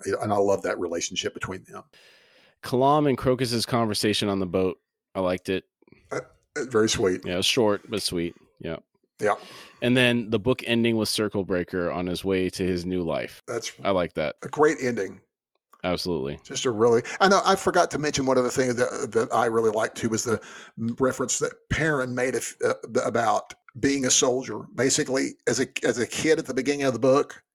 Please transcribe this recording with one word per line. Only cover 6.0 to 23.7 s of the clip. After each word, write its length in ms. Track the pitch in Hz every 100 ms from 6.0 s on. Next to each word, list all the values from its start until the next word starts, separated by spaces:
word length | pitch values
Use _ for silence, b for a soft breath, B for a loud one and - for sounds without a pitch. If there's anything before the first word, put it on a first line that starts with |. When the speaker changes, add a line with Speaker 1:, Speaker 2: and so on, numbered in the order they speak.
| -
Speaker 1:
Uh, 100 | - - _ _ -
uh, 100 | 127
very 180 | 117 110
sweet. 340 | - 101 92 -
Speaker 2:
Yeah, 80 |
it 40 | 90
was 80 | 95
short, 360 | - 107 101 -
but 120 | 107
sweet. 320 | - 90 85 - _ -
Yeah. 180 | - 78 _ _ _ -
Speaker 1:
Yeah. 160 | 104 101 B B B B
Speaker 2:
And 160 | 123 127
then 320 | 123 120 110
the 100 | 110
book 220 | 98 127 -
ending 300 | 117 117 113
with 120 | 107
Circle 340 | - 107 104
Breaker 480 | 92 92 87 92 85
on 140 | 73 90
his 180 | 87
way 260 | 95 95 92
to 120 | - 92
his 200 | 90 87
new 160 | 92
life. 400 | 82 69 60 - -
Speaker 1:
That's 240 | 120 - -
Speaker 2:
I 60 | 127
like 240 | 95 85
that. 220 | - - -
Speaker 1:
a 40 | -
great 300 | 147 151 160
ending. 380 | 127 117 95 98 _ _ _ _ _ _
Speaker 2:
Absolutely. 560 | 92 87 92 82 67 76
Speaker 1:
Just 220 | - 143 131
a 60 |
really, 320 | 107 113 117 123 B
I 60 | 196
know 120 | 196 180
I 100 | 190
forgot 360 | - 175 165
to 80 | -
mention 260 | 147 143 131
one 120 | 127
other 120 | 123
thing 240 | 135 131 117
that, 360 | 123 - 117
that 180 | 110 127
I 120 | 113 120
really 240 | 113 113
liked 260 | 107 113 -
too 140 | 117
was 140 | 110
the 180 | 127 107 B B B - 113 117
reference 380 | 131 127 123 -
that 140 | - - -
Perrin 460 | - 156 147 127 123
made 180 | 127 117
if, 200 | - - 113
uh, 80 | - - 113 -
about 480 | 113 113 104 - - _